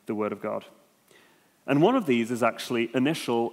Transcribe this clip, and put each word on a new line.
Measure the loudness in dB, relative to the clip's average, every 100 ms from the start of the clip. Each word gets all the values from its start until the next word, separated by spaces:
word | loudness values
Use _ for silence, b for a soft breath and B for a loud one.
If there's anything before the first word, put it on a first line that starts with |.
| -8
the |
word | -4 -4
of | -6
God. | -8 -8 -10 -20 _ _ _ b b b b b b
And | 4
one | 4 4
of | 2
these | 0 0
is | 0
actually | 0 0 -4 -2 -2
initial | 0 0 -2 -2 -2 -2